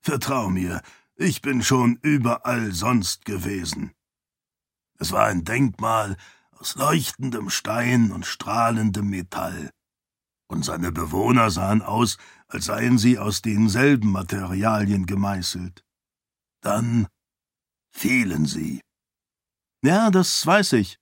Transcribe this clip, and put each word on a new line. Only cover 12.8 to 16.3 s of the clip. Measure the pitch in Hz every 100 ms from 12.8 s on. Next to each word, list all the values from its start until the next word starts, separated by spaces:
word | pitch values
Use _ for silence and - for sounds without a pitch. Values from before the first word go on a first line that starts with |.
| 120 123
sie | 110 123
aus | 104 101
denselben | 113 104 110 98 139 139 107
Materialien | 95 92 101 92 92 110 107 101 101 90
gemeißelt. | 98 101 98 90 - 90 90 _ _ _ _ _